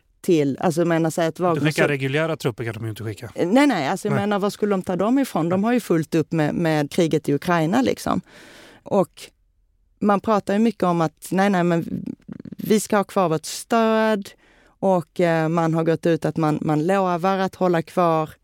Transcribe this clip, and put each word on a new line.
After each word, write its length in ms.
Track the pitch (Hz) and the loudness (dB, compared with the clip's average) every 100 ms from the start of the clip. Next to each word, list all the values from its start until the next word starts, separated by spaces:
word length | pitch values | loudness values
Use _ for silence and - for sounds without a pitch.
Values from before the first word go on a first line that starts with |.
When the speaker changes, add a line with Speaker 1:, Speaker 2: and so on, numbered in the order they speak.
| _ _ | _ _
Speaker 1:
till... 360 | - 165 139 131 | 2 2 2 0
Alltså 200 | - 156 | -2 0
jag 60 | 170 | 2
menar, 220 | 165 160 | 2 0
så 120 | 156 | 0
att 180 | 165 160 | -2 0
Wagner 200 | 180 165 | 0 0
Speaker 2:
Du 60 | 147 | 0
skickar 160 | 156 | 2
Speaker 1:
så 40 | 151 | 0
Speaker 2:
reguljära 480 | 143 131 143 160 156 | 0 -2 -2 -2 -2
trupper 260 | 143 117 | -4 -4
kan 100 | 117 | -6
de 100 | 110 | -6
ju 60 | 110 | -8
inte 140 | 104 | -8
skicka. 280 | 110 101 117 - | -10 -10 -10 -4
Speaker 1:
Nej, 320 | 170 240 294 | 0 2 2
nej, 200 | 208 139 | 2 -2
alltså 200 | 185 214 | -4 -2
jag 60 | 202 | -2
Speaker 2:
Nej. 60 | |
Speaker 1:
menar, 180 | 202 202 | 0 0
var 100 | 202 | -2
skulle 220 | - 208 | -2 -2
de 100 | 196 | -2
ta 140 | 180 180 | -2 -2
dem 240 | 196 269 | 0 0
ifrån? 300 | 262 - 160 | 0 -2 -2
De 140 | 185 | 0
har 100 | 214 | 0
ju 60 | 240 | 0
fullt 360 | - 170 160 165 | 0 0 0 -2
upp 160 | 151 | 0
med, 220 | 165 147 - | 0 0 0
med 360 | 170 156 147 | 0 0 0
kriget 380 | - 165 151 - | 0 0 0 0
i 40 | |
Ukraina 480 | 143 - 175 156 220 | -2 0 0 2 2
liksom. 400 | 247 - - - - - - - - - | 0 -2 -2 -4 -6 -14 -20 -20 -20 -20
Och 380 | - 202 180 - - _ _ _ _ _ _ _ | -4 0 -2 -4 -20 _ _ _ _ _ _ _
man 200 | 208 202 | 0 0
pratar 340 | - 208 - | 2 0 0
ju 60 | 202 | 0
mycket 240 | 226 - | 0 0
om 180 | 180 170 | 0 2
att 260 | 160 - - | 0 -4 -4
nej, 180 | 185 196 | 0 2
nej, 140 | 190 | 2
men 400 | 175 170 - - - - - - - - | 2 0 -2 -8 -10 -12 -16 -18 -16 -8
vi 220 | - 214 | 0 0
ska 180 | - 214 | 2 -2
ha 60 | |
kvar 260 | 190 - 180 | 0 0 0
vårt 160 | 160 - | 0 -4
stöd. 840 | - - 233 220 220 220 214 202 - _ _ _ _ | -12 -2 0 2 2 2 0 -4 -16 _ _ _ _
Och, 400 | 190 185 - - | 0 0 0 0
eh, 300 | 175 165 160 | 2 2 2
man 240 | 170 165 | 0 2
har 100 | 160 | 2
gått 220 | 165 160 170 | 0 0 2
ut 200 | 160 160 | 0 0
att 120 | 156 | 0
man, 220 | 156 151 | 0 0
man 260 | - 151 160 | 0 0 2
lovar 500 | 196 185 175 185 190 | 2 0 0 0 0
att 180 | 190 - | -2 0
hålla 260 | 185 170 | 0 0
kvar 480 | 160 - 170 160 156 - | 0 0 2 2 -2 -8